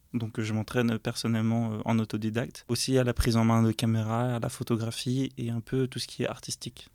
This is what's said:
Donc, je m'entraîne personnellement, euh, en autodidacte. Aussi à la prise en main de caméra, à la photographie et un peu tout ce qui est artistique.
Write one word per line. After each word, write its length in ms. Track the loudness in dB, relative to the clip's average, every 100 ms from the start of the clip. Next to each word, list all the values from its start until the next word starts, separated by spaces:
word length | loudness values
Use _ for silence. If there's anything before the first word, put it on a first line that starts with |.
| _
Donc, 260 | -4 -4 -2
je 140 | -2
m'entraîne 440 | -2 0 0 2 0
personnellement, 760 | -2 -2 0 2 2 2 0
euh, 60 | -2 0
en 140 | 2
autodidacte. 640 | 2 -2 -2 -2 -4 -8 -4
Aussi 280 | -2 2 2
à 60 |
la 100 | 4
prise 220 | 2 2 4
en 80 |
main 180 | 6 6
de 80 | 4
caméra, 640 | 4 2 2 0 0 0 -2
à 40 |
la 100 | -4
photographie 840 | -6 -2 -2 -2 -4 -2 -2 -2 -4
et 120 | -4
un 100 | -4
peu 280 | -2 -2 0
tout 120 | -4
ce 80 | -8
qui 160 | -4
est 40 | -4
artistique. 600 | -4 -10 -10 -10 -14 -20